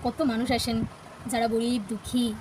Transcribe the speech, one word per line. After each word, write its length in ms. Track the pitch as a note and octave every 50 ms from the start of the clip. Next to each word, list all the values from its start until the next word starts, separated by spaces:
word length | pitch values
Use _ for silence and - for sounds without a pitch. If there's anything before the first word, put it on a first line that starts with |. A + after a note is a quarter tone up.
| -
কত 180 | B3 A#3 -
মানুষ 300 | D#4+ C4+ A3+ A3 A#3+ B3+
আসেন 340 | C4 A#3 - B3 A3+ A3+ A3+ - - - - - - - - A#3+
যারা 200 | A3+ A#3 A3+ A#3
গরিব 340 | A3 A3+ A#3 A#3+ B3 B3 G3+ -
দুঃখী 440 | A3+ G#3 - - - B3+ A#3+ A#3 G#3+ A3